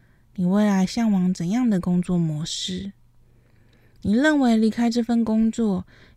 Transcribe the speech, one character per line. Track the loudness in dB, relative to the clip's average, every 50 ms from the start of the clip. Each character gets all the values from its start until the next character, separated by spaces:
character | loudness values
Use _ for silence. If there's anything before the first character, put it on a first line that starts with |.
| _ _ _ _ _ _ _
你 | -4 0
未 | 0 2 2 2
来 | 2 2 2 0
向 | 0 0 -2 0 2
往 | 2 2 0 0
怎 | -2 -2 -4 -2
样 | -2 0 0 0
的 | 0 0
工 | 0 0 0 0
作 | 0 0 0 0
模 | 0 -2 -4 -4 -6
式？ | -8 -8 -8 -8 -8 -8 -8 -10 -12 -14 _ _ _ _ _ _ _ _ _ _ _ _ _ _ _ _ _ _ _ _ -6
你 | -2 0
认 | 2 4 4 4 4 4
为 | 4 2 2
离 | 2 2 0
开 | 0 0 -2 0
这 | 0 -2
份 | -2 0 0 0 0
工 | 0 0 0 0 0
作， | 0 -2 -2 -2 -2 -4 -6 -10 -16 -20 -20 -20 -12